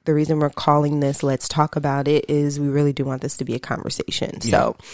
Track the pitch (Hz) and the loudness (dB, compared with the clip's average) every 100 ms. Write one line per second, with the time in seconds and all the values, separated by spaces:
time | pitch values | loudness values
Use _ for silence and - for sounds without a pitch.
0 | - 151 156 151 147 - - 147 147 147 | 0 2 2 2 0 0 2 4 4 2
1 | 139 143 139 131 - 151 151 151 143 139 | 0 0 -2 -2 -2 0 0 0 -2 0
2 | 139 151 - 147 147 143 143 139 147 135 | 2 2 2 0 0 0 0 2 2 2
3 | 135 131 139 - 127 117 - - - - | -2 -4 -4 -4 -4 -6 -4 -6 -6 -6
4 | - - - - 110 - 117 - - | -6 -4 -6 -4 0 2 2 -4 -14